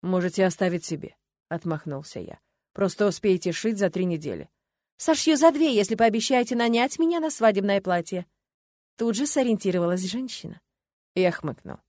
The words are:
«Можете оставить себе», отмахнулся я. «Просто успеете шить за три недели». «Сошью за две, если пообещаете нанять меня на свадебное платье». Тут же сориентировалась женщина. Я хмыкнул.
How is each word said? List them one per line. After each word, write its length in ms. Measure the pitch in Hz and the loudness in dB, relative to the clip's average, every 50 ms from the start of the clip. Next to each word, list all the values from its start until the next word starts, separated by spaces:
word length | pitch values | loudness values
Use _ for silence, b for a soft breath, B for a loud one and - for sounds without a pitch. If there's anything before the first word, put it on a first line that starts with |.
«Можете 440 | - 175 185 185 175 180 170 - 190 | -2 0 0 0 0 -2 0 2 2
оставить 400 | 185 175 - 196 185 170 175 - | 2 2 0 -2 -2 0 -2 -4
себе», 300 | - 165 147 156 - _ _ _ _ _ _ _ _ | -6 -8 -8 -8 -14 _ _ _ _ _ _ _ _
отмахнулся 680 | 175 165 - 165 160 156 - 156 143 135 147 - - 110 | -10 -6 -4 -4 -6 -6 -6 -8 -10 -10 -10 -12 -12 -12
я. 200 | 87 85 82 - _ _ _ _ _ _ _ | -12 -12 -16 -20 _ _ _ _ _ _ _
«Просто 340 | - 196 185 - - 208 208 | -2 -2 -2 0 0 0 0
успеете 440 | 180 - - 214 185 180 - 185 | 0 0 0 0 0 2 0 -4
шить 260 | 165 - - 220 226 196 | -4 -2 -2 -4 -2 0
за 120 | 202 180 | -2 -2
три 160 | - 190 185 | 0 0 -2
недели». 440 | 180 170 156 156 147 98 80 - - _ _ _ _ _ _ _ _ _ _ | -2 -2 -4 -6 -8 -8 -10 -12 -16 _ _ _ _ _ _ _ _ _ _
«Сошью 380 | - - 320 294 - 320 311 | 0 0 0 2 4 2 4
за 160 | 269 302 330 | 6 6 6
две, 240 | 311 294 320 311 254 | 6 6 2 2 4
если 200 | 214 208 - 220 | 2 2 2 2
пообещаете 600 | - 226 226 208 226 214 - 269 247 240 233 254 | 2 2 4 4 2 0 2 2 2 2 0 0
нанять 440 | 240 240 233 233 233 247 277 - - | 0 0 2 2 2 0 0 0 0
меня 200 | 330 330 339 339 | 0 0 0 0
на 100 | 311 320 | -2 -2
свадебное 520 | 294 - 220 220 202 196 196 202 196 196 | -2 2 2 4 4 4 0 2 0 0
платье». 440 | 190 190 180 175 170 - - 180 175 _ _ _ _ _ _ _ _ _ _ _ _ _ _ _ | 0 0 -2 -2 -2 -4 -8 -8 -8 _ _ _ _ _ _ _ _ _ _ _ _ _ _ _
Тут 180 | 226 233 220 | -2 -2 0
же 120 | 202 285 285 | 0 0 0
сориентировалась 800 | - 302 254 247 220 202 - 196 180 185 170 170 180 180 185 | 2 2 2 2 2 0 0 0 0 2 2 2 0 0 -2
женщина. 560 | 185 190 240 262 247 - - - 170 170 170 _ _ _ _ _ _ _ _ _ _ _ | -4 -6 -6 -6 -8 -10 -12 -14 -14 -16 -16 _ _ _ _ _ _ _ _ _ _ _
Я 160 | 185 185 175 | 0 0 2
хмыкнул. 460 | 165 - - 151 127 - _ - - - _ | 0 -2 -8 -8 -10 -10 _ -16 -16 -16 _